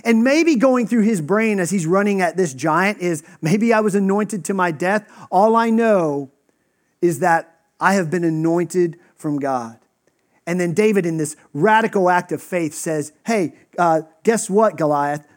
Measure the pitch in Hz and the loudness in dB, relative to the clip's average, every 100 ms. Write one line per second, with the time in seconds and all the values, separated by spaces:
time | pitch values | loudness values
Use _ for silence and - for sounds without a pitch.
0 | - 226 240 294 330 277 269 254 226 240 | 0 2 2 2 2 2 2 2 0 0
1 | 208 214 147 202 220 202 170 196 156 185 | 2 0 0 0 0 0 -2 -2 0 0
2 | 202 196 175 170 180 131 156 156 196 208 | 0 0 -2 -2 -4 -4 -2 0 0 -2
3 | 180 160 - - 165 208 233 220 214 190 | -4 -6 -8 -8 -2 0 2 2 2 0
4 | 190 196 214 214 - 202 180 151 180 208 | 0 0 -2 -6 -6 -2 -2 -2 -2 -2
5 | 208 - - 185 214 226 233 226 226 202 | -6 -16 -4 2 2 2 2 2 2 2
6 | 165 143 135 _ _ _ _ _ _ _ | 0 -4 -8 _ _ _ _ _ _ _
7 | 175 147 175 165 - _ _ _ 170 196 | -2 0 2 0 -2 _ _ _ 0 2
8 | 165 180 170 160 165 170 170 185 175 151 | 0 -2 -2 -2 0 -2 -2 -2 -2 -4
9 | _ _ 156 147 139 127 117 117 _ _ | _ _ -6 -4 -4 -4 -6 -14 _ _
10 | _ _ _ _ - 180 175 165 214 202 | _ _ _ _ -6 -2 -2 2 2 2
11 | 175 160 151 - _ 143 190 220 226 202 | 0 -2 -4 -8 _ -2 2 2 2 0
12 | 180 180 175 151 - 180 165 - - 156 | 2 2 -2 -8 -6 -4 -4 -6 -6 -6
13 | 143 - - 226 156 - _ - 175 160 | -6 -10 -4 -2 -2 -6 _ 0 2 2
14 | 156 _ - 226 - 196 220 151 156 147 | -2 _ 0 0 0 2 2 2 0 0
15 | 143 147 - | -2 -4 -10